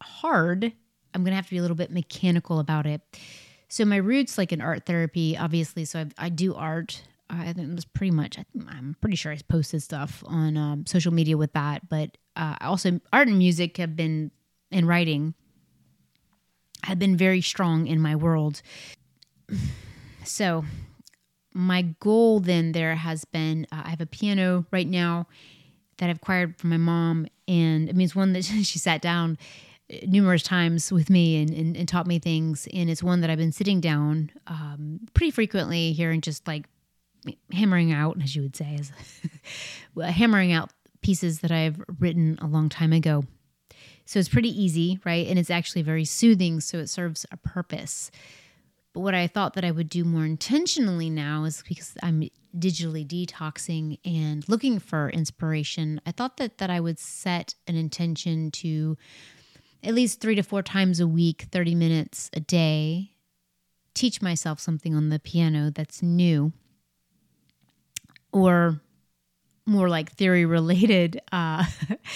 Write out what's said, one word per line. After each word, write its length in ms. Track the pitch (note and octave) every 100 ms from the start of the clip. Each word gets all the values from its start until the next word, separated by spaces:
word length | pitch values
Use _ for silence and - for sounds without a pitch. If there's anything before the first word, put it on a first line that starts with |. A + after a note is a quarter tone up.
hard. 680 | - - E4 A#3 E3+ F#3 A3+ - _ _ _
I'm 100 | F3+
gonna 120 | F#3 F#3+
have 100 | F3+
to 40 |
be 80 | F3+
a 40 |
little 140 | F3 E3
bit 140 | F3+
mechanical 680 | F3 - - F3+ E3+ - D#3+
about 260 | D3 D#3
it. 160 | D3+ D3+ _ - - - - _ -
So 160 | -
my 120 | G#3+ G3+
roots, 420 | F#3+ C4+ B3+ -
like, 140 | F3+
in 80 | D#3+
art 260 | D#3 E3 -
therapy, 500 | E3+ E3 E3+ D#3+ D#3+
obviously, 480 | E3 E3 D#3 F3
so 160 | D#3 D#3+
I've, 120 | D3+ -
I 100 | F3
do 260 | E3 F#3
art. 480 | - D#3+ D#3+ E3 - - _ -
I 240 | E3+ E3
think 160 | F3 D3
it 40 |
was 100 | E3+
pretty 280 | - - F#3+
much, 260 | D#3 - -
I, 60 | - A#3+ -
I'm 280 | C#3+ C3 D#3+
pretty 160 | G#3+ F3+
sure 160 | D3+
I 60 | D3+ -
posted 340 | E3 D3 D#3
stuff 400 | - D3 C#3+ - -
on, 300 | E3 D#3 D#3
um, 300 | D3 D3 D#3+
social 260 | F3+ E3+
media 240 | E3 D#3 D3+
with 160 | D3+
that, 340 | D#3 C#3+ C#3+ -
but, 280 | D#3 D3+ _ _ -
uh, 180 | D#3+ -
also 400 | C#3+ F#3 F#3 F3 -
art 140 | C4+ C4+
and 120 | G3
music 400 | F3+ E3+ F3 -
have 180 | E3 D#3+
been, 340 | D#3+ D#3 D3+ _ _ _ -
and 160 | F#3 E3+
writing 480 | F3 E3 D3 D#3 - _ _ _ _ _ _ _ _ _ _ _ _ _ -
have 160 | - F#3
been 160 | G3 F3+
very 240 | F#3+ F#3
strong 460 | E3+ - F3 D#3+ E3
in 140 | D#3+
my 160 | D#3 D3+
world. 460 | E3 D#3+ D3+ C#3 - - - - _ _ _ _ -
<sighs> 80 | G3+ - - - - - -
So 400 | - - F#3+ E3 D3+ - - - - _ _ _ _
my 280 | F3+ F#3 F3+ F3 D#3+
goal 400 | G#3 A3 A3+ G#3+
then 320 | F3+ F3 E3
there 240 | E3 D#3+ D#3+
has 280 | E3 D#3
been, 400 | - E3 D#3+ D#3+ D#3
uh, 120 | D#3
I 60 | D#3+
have 100 | D#3+
a 60 | E3
piano 600 | - G#3 G3 F#3 F3+ E3+
right 160 | F#3 F3
now 400 | F#3 E3+ E3+ E3+ _ - - _ _ _ -
that 120 | F3
I've 60 | E3
acquired 420 | - F#3 F3 -
from 120 | E3+
my 80 | E3
mom, 500 | E3 E3+ E3 D#3+ D#3 _ -
and 420 | E3+ E3 D#3 D#3
it 60 |
means 220 | F3+ F3+ F#3+
one 160 | F#3+
that 100 | F3+
<laughs> 0 |
she 360 | F3+ G#3+ F#3+ E3+
sat 200 | F3+ D#3
down 380 | E3+ E3+ E3 D#3 - - - - - - F#3+
numerous 360 | G3 F#3+ E3+
times 480 | - F3+ E3+ E3 -
with 200 | F3+ D3+
me 300 | F#3 E3+ D#3
and, 100 | D3+
and, 260 | D#3 D#3+ E3
and 120 | E3+
taught 180 | F3+ F3+
me 120 | E3+
things. 480 | E3+ D#3+ D#3+ D3 -
And 180 | F#3 E3
it's 120 | D#3+
one 180 | F3+ F3+
that 100 | E3
I've 80 | D#3
been 140 | E3
sitting 280 | - G3+ F#3+
down, 500 | D#3+ D3 D3+ D#3 D3+ - -
um, 540 | D#3+ D3 C#3+ D3+ E3 A3+
pretty 160 | - E4+
frequently 640 | B3 G#3+ G3 - E3+ E3
here 180 | D#3 E3
and 120 | D#3+
just, 240 | D#3 C#3+ -
like, 200 | D3+ - _ _ _ _ _ - - -
hammering 400 | F3 G#3 F3 E3
out, 280 | D3 D#3 F3+
as 120 | C3+
you 80 | D3
would 140 | C3+ -
say, 220 | D3 D3
is 140 | C#3+ C3+ - - E3 D3+ -
<laughs> 540 | - - - - -
hammering 520 | D#3+ E3+ A#3 G#3 F3+
out 180 | E3 - _ _ _
pieces 380 | - F3+ F3 D#3
that 120 | E3+
I've 300 | E3 D#3+ D#3 - D#3+
written 380 | F3 E3+ D#3+ D#3+
a 60 | D#3
long 220 | D#3 D#3
time 240 | - D#3+
ago. 320 | D#3+ D#3 D3 C3+ _ _ _ _ - - -
So 140 | - G3+
it's 100 | F3
pretty 220 | A#3+ A#3
easy, 500 | G3 F#3 D#3+ E3+ F#3
right? 220 | F3 E3+ -
And 120 | F3+
it's 120 | E3+
actually 320 | F3 - F3
very 220 | D#3 D#3+
soothing, 560 | D#3 - A#3 G3+ F3+ D#3+
so 180 | - E3+
it 100 | D3
serves 380 | - F3 D#3 -
a 40 | F3
purpose. 720 | - F3+ - D3+ - - - - - - - _ _ _ _
But 80 | F3
what 140 | F#3+
I 120 | F#3 F3
thought 280 | G#3 F#3+
that 100 | G3
I 80 | F3
would 160 | E3 D#3+
do 160 | F3
more 200 | E3+ E3
intentionally 840 | D#3 D#3+ - C#4+ F4 D#4 A3 F3 E3
now 340 | D#3 D3 D3+
is, 180 | D#3 D3+ -
because 280 | F3 - -
I'm 260 | E3+ D#3 D#3+ _ _ F3
digitally 500 | F#3 D#3+ E3 D#3 C#3+
detoxing 920 | F3 F3 - D#3 - - D#3+ D#3 C#3
and 440 | F3+ E3 D3+ D3+ D3
looking 300 | A3 C4+ G#3+
for 320 | - D#3 D3
inspiration, 920 | E3 D#3 - D#3+ D#3 D3 - D#3 D3+ E3+
I 60 |
thought 240 | E3+ B3+ -
that, 200 | A#3+ -
that 120 | F#3+
I 100 | F3
would 180 | E3+ D#3+
set 560 | - - F#3 F3 - - -
an 100 | E3
intention 720 | D#3 - E3+ D3+ E3+ D#3+ D#3
to 440 | - E3 D#3 D#3 D#3 - - - - _ _ _ _ G3+
at 80 |
least 260 | A3+ A#3+ -
three 140 | A3
to 80 | G#3
four 200 | - G3
times 380 | F#3 G3 F#3 E3+
a 60 | E3+
week, 400 | E3 E3+ - -
thirty 220 | F#3 E3+
minutes 540 | E3+ E3 D#3+ - - -
a 80 | D#3+
day, 720 | D3 F3 D#3+ D#3 D#3 E3+ G3 _ _ _ _ _ _ _ _
teach 260 | - - -
myself 380 | F#3 E3 E3 D3+
something 340 | - D#3 E3
on 140 | D3+ D#3
the 120 | D3+
piano 500 | - E3+ D#3+ D3+ D3
that's 320 | D3 D3+ -
new. 500 | F3 F3 F3 D3+ D3+ - _ _ _ _ _ _ _ _ _ _ _ _ _ - _ - _ G3
Or 420 | F#3 F3 E3+ D3+ _ _ _ _ _ _ _ _
more 240 | - G3+ F3+
like 240 | E3 D3+
theory 320 | - F#3+ F3+
related, 800 | E3 E3 D#3+ F3+ A3 F#3+ E3+ F#3+ -
uh, 320 | F3+ E3 D#3+ F3 - D3 B3+ -